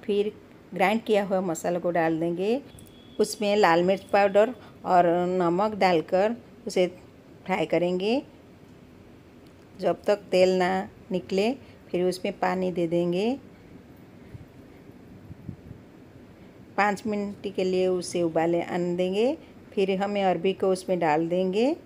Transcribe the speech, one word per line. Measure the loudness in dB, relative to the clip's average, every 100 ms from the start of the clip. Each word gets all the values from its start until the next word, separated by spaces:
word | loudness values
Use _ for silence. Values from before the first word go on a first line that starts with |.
फिर | -2 -2 -2 -6 -20 -20 -14
ग्राइंड | 0 0 0
किया | 2 0
हुआ | 2 -2
मसाला | -2 -4 -2 -2
को | 0
डाल | 0 0 0
देंगे। | -2 -2 -2 -2 -6 -20 -20 -20 -20 -2
उसमें | -2 0 0 4
लाल | 4 4
मिर्च | 4 0
पाउडर | 2 2 4 4 2 0 -16 -14
और | 2 4 4 2 0
नमक | 0 0 2 0
डालकर | 0 2 2 2 0 0 -2 -12 -16 -6
उसे | 0 0 -2 -20 -20 -20 -20
फ्राई | -6 -4 0
करेंगे | 0 0 -2 0 -2 -4 -20 -20 -20 -20 -20 -20 -20 -20 -20 -20 -20 -20 -20 -20 -4
जब | -2 -2
तक | -2 -2
तेल | 0 4 4
ना | 4 2 0 -4 -14 -6
निकले। | -6 -4 -2 -2 -4 -12 -20 -8
फिर | -2
उसमें | -2 -2 -6 -4
पानी | -2 -2 -4
दे | -2 -2
देंगे। | 0 0 0 -2 -4 -10 -20 -20 -20 -20 -20 -20 -20 -20 -20 -20 -20 -20 -20 -20 -20 -20 -20 -20 -18 -16 -16 -18 -20 -20 -20 -20 -20 -20 -20 -20 -20 -12 -2
पाँच | 0 0 -4
मिनट | -6 -6 -8 -10
के | -4
लिए | -2 0 0
उसे | 0 -4 -2
उबाले | 0 0 0 0
आने | -2 -4 -2 -2
देंगे। | -2 0 -2 -2 -10 -20 -10
फिर | -2 -2 0
हमें | -2 0
अरबी | 0 2 0
को | 0 0
उसमें | 0 -2 0
डाल | 2 2 0
देंगे। | 0 0 0 0 -2